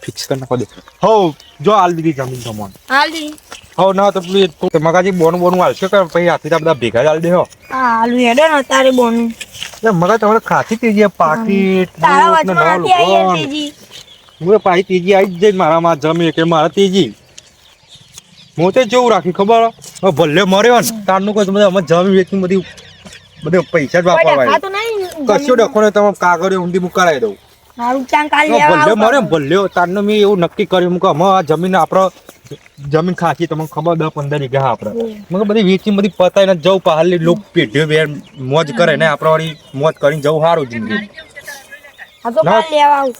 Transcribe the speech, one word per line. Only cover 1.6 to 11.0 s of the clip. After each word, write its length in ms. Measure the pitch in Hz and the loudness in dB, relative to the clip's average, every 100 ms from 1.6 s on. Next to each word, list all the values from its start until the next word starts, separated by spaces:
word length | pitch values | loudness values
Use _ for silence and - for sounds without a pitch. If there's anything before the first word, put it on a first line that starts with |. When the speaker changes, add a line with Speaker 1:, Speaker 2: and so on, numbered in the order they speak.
Speaker 1:
જો 100 | 147 | 0
હાલ 200 | 214 180 165 | 2 2 0
દીધી 160 | 160 | -4
જમીન 300 | 135 127 127 | -4 -6 -10
તો 100 | 117 | -12
મોન. 180 | 107 101 - - | -12 -12 -14 -4
Speaker 2:
હાલ 220 | 269 311 | -2 -2
દીધી? 240 | 320 302 302 - - - - | -4 -12 -14 -20 -20 -12 -2
Speaker 1:
હો, 140 | 190 | 0
ના 180 | 190 202 | 2 0
તો 100 | 190 | 0
પેલું 220 | 175 196 | -2 0
એ 60 | 185 | 0
તો 300 | - - 160 | -2 -2 0
મગાજી 300 | 160 175 185 | 0 0 0
બોનું 300 | 185 165 175 | 2 0 2
બોનું 200 | 180 180 | 0 2
હાલશે 260 | 165 120 185 | 0 0 0
કે 140 | 208 | 0
પછી 240 | 170 170 175 | 0 0 0
હાથથી 260 | 151 151 160 | 0 0 -2
બધા 140 | 156 | 0
ભેગા 280 | 139 117 117 | -2 0 0
જ 40 | 147 | 0
હાલ 140 | 160 | 0
દે 100 | 170 | 0
હો. 120 | 175 139 - - | 0 0 -6 -10
Speaker 2:
હા, 200 | 262 254 226 | -4 0 0
હાલું 200 | 233 247 | 0 2
હેડો 240 | 240 247 | 2 4
ને 120 | 320 302 | 2 2
અત્યારે 320 | 262 262 269 | 0 2 2
બોનું. 360 | 254 233 233 233 226 - - - - | 2 2 0 -2 -6 -16 -16 -16 -4
Speaker 1:
એ 80 | 226 | -2
મગા 280 | 180 175 220 | 0 2 2
તમારે 220 | 208 220 - | 2 0 0
ખાસી 260 | 165 - 220 | -2 -2 -2
તેજી 280 | 233 208 | -2 2